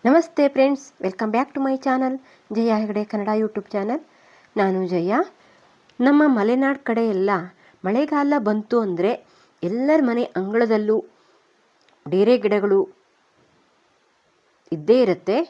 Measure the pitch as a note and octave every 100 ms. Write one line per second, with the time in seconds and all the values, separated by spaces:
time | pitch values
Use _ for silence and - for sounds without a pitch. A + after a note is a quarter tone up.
0 | A#3 D#4 E4 - C#4+ C4+ C4+ C#4 - _
1 | F#3 F#3 G#3+ A3+ C#4 C#4 C4+ C4 C4+ C4
2 | C4 C4 - _ _ G#3+ A#3 G#3+ G#3+ G#3
3 | G#3 G#3+ G3+ G#3+ G#3+ G#3+ G3+ G#3 G#3 D4
4 | - _ _ _ _ G#3+ F#3+ F#3+ F#3 F3+
5 | F3 A#3+ F#4+ _ _ _ _ _ _ -
6 | B3+ D4 D4+ A#3+ G#3 B3+ C4+ C4+ - A3+
7 | A3+ F#3+ G3 F#3+ F3+ _ _ _ F#3 A3+
8 | D4+ D4 C#4+ D4 G#3+ G#3+ G#3+ A#3+ G#3 F3
9 | F#3+ A#3+ _ _ _ _ F3 A#3 C4+ D#4+
10 | B3+ A#3 A#3+ F3+ F#3+ A3 A#3 A3 G#3+ G#3+
11 | - _ _ _ _ _ _ _ _ _
12 | D3 F#3 G#3+ B3 G3+ G#3 G3+ G3 F#3 _
13 | _ _ _ _ _ _ _ _ _ _
14 | _ _ _ _ _ _ _ D#3+ D3+ B3
15 | A3+ F3+ - A#3